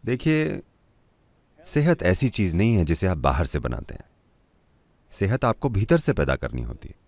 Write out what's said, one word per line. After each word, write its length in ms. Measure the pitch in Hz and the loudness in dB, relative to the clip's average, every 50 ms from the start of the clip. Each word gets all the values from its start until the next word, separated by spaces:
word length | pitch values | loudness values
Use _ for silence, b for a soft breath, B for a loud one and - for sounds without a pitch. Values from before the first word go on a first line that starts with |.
| - | -2
देखिए, 580 | 110 123 127 - 156 156 156 156 156 - - - _ _ _ _ _ _ _ _ _ _ _ _ _ _ _ _ _ _ _ - | -4 -4 -2 0 0 0 2 0 -2 -4 -8 -10 _ _ _ _ _ _ _ _ _ _ _ _ _ _ _ _ _ _ _ -16
सेहत 360 | - - 147 147 170 170 - - | -4 -2 2 4 4 2 2 4
ऐसी 260 | 90 90 - 135 123 | 2 2 2 2 -2
चीज 260 | - - 104 92 80 | 0 0 0 0 2
नहीं 200 | 85 101 117 117 | 2 2 4 4
है 100 | 101 85 | 2 2
जिसे 220 | 73 82 - - | 2 2 0 0
आप 120 | 92 92 76 | 0 0 0
बाहर 280 | 62 69 67 69 87 | 0 0 2 2 -2
से 120 | - - 69 | -2 -2 -4
बनाते 360 | 62 62 60 - - - - | -4 -4 -6 -6 -10 -12 -16
हैं, 100 | - - _ _ _ _ _ _ _ _ _ _ _ _ _ _ _ _ _ _ _ _ _ | -16 -16 _ _ _ _ _ _ _ _ _ _ _ _ _ _ _ _ _ _ _ _ _
सेहत 340 | - - 98 95 117 131 - | -6 -4 -2 -2 0 0 0
आपको 240 | 120 113 - - 143 | 0 0 0 -2 -2
भीतर 300 | 117 98 107 - 170 165 | 0 0 2 4 2 2
से 140 | - - 139 | 4 0 0
पैदा 240 | - 76 67 67 | 0 0 0 0
करनी 260 | 64 - 64 - 62 60 | -4 -4 -6 -6 -6 -8
होती 260 | 57 57 - - - | -8 -10 -12 -14 -18
है। 60 | - _ _ | -18 _ _